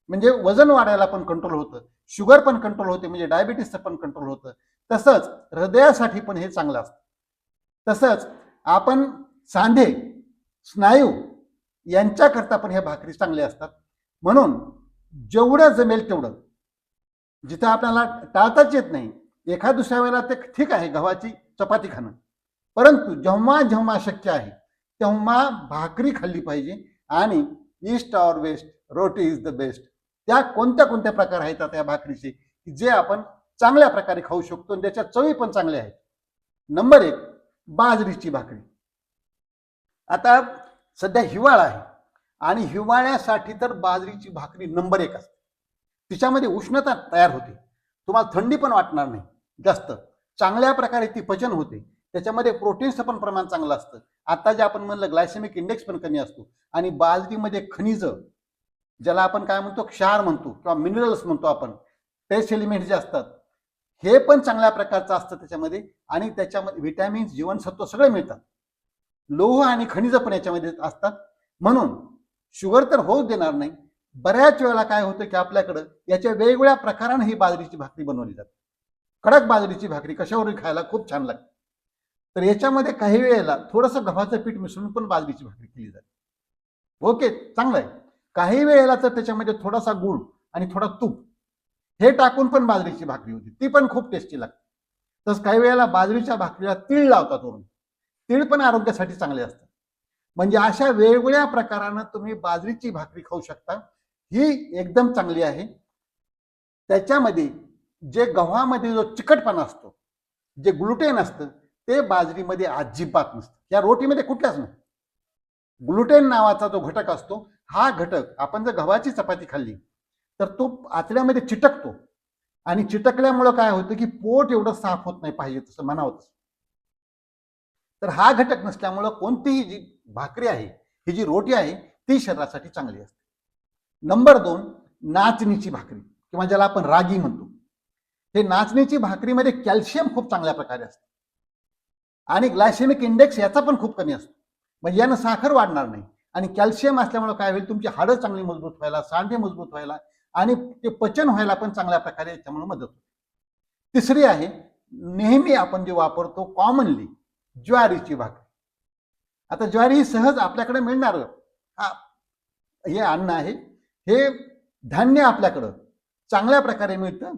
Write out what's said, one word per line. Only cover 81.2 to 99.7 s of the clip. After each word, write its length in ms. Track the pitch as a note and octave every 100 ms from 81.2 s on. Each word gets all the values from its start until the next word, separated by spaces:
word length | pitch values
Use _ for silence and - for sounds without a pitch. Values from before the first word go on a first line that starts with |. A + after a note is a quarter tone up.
लागते. 300 | B2+ A2+ _ _ _ _ _ _ _ _ _ F#3
तर 60 |
याच्यामध्ये 500 | F#3+ G#3 C4+ C4+ C#4+
काही 300 | - G#3 A3
वेळेला 360 | B3+ A3+ D#3 C#3 -
थोडंसं 340 | G#3+ B3 C4 G3
गव्हाचं 360 | F3 G#3 A3+
पीठ 140 | A3+ A3
मिसळून 360 | F#3 F#3+ G3+
पण 140 | A3+ G#3+
बाजरीची 380 | E3 D3 C3+
भाकरी 220 | B2 A2 A#2
केली 240 | B2+ A2
जाते. 160 | - _ _ _ _ _ _ _ _ _ _
ओके, 540 | F#3 A#3+ B3+ - -
चांगलं 240 | - C4 F#3
आहे. 100 | - - _ _ _ -
काही 280 | F3 B3+
वेळेला 300 | D4 C#4+ C4
तर 200 | B3 B3+
त्याच्यामध्ये 400 | A#3+ A3+ G#3+ A3 G#3+
थोडासा 300 | G3 A3 A3+
गूळ 260 | G3 G3 D#3 - _ _
आणि 160 | E3+ F3+
थोडा 140 | F#3+ G#3
तूप 400 | - A3+ - _ _ _ _ _ _ _ -
हे 100 | A#3
टाकून 360 | C#4 B3+ C4 B3+
पण 200 | C4+ A#3
बाजरीची 380 | G3 E3+ -
भाकरी 280 | D3+ C3 A2
होती, 180 | A2+ G#2+
ती 180 | - C4+
पण 200 | C#4+ C4+
खूप 220 | B3 B3
टेस्टी 300 | F3 - C#3+
लागते. 240 | A2+ _ _ _ _ _ _ _ G#3
तसं 160 | G#3
काही 160 | G#3 A3+
वेळेला 280 | A#3+ B3 A#3+
बाजरीच्या 500 | F#3 F#3+ A#3 A#3+ A3
भाकरीला 380 | F3 - G3
तीळ 340 | F#3+ - C#4+ C#4
लावतात 360 | G#3 C#3+ C3+
वरून, 180 | B2 G#2 - _ _ _ _ _ -
तीळ 140 | B3+
पण 160 | B3 C#4+
आरोग्यासाठी 540 | C4 A3+ G#3 - F3+
चांगले 280 | E3+ D3+ C3+
असतात. 240 | A#2 - _